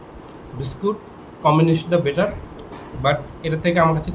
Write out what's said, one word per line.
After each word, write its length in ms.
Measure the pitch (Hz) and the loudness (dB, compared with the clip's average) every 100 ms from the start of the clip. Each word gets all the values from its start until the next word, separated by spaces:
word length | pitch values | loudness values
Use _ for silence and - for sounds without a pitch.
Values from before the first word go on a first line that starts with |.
| - - - - - 123 | -18 -18 -18 -18 -12 -8
বিস্কুট, 380 | 139 - 196 214 - - - - | -8 -2 -2 -2 -8 -18 -18 0
কম্বিনেশনটা 560 | 151 156 165 160 - 175 | 4 6 6 4 2 2
বেটার, 300 | 143 147 202 - - - - - - 117 | 2 2 0 -2 -12 -14 -16 -16 -14 -2
but 120 | 139 143 - - | 0 0 -4 -8
এটার 180 | 160 160 | -4 0
থেকে 200 | 175 175 | 2 4
আমার 140 | 160 | 4
কাছে 180 | 160 180 | 2 -2